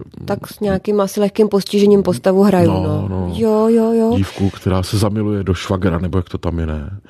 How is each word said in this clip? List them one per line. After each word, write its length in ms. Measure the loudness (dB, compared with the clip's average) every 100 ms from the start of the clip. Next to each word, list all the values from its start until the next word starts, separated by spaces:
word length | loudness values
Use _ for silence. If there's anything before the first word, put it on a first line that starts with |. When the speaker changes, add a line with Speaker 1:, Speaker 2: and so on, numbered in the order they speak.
| -8 -12 -8
Speaker 1:
Tak 220 | -8 -10
s 120 | -6
nějakým 420 | -4 -2 -2 -2
asi 180 | -2 -2
lehkým 280 | -2 2 0
postižením 560 | 0 0 2 4 4
postavu 400 | 2 0 2 4
hraju, 280 | 4 4 4
Speaker 2:
No, 120 | 2
Speaker 1:
no. 240 | 0 -2 -2
Speaker 2:
no. 240 | -4 -4 -2
Speaker 1:
Jo, 300 | 0 2 4
jo, 240 | 2 2
jo. 200 | 2 2 0
Speaker 2:
Dívku, 320 | -2 -2 -2
která 340 | -2 0 0
se 140 | 0 0
zamiluje 460 | 0 0 -2 -2
do 100 | -2
švagra, 460 | -4 -2 -2 0 -2
nebo 180 | -2 -2
jak 120 | -4
to 80 | -6
tam 220 | -4 -4
je, 60 | -4
ne? 240 | -6 -8 -14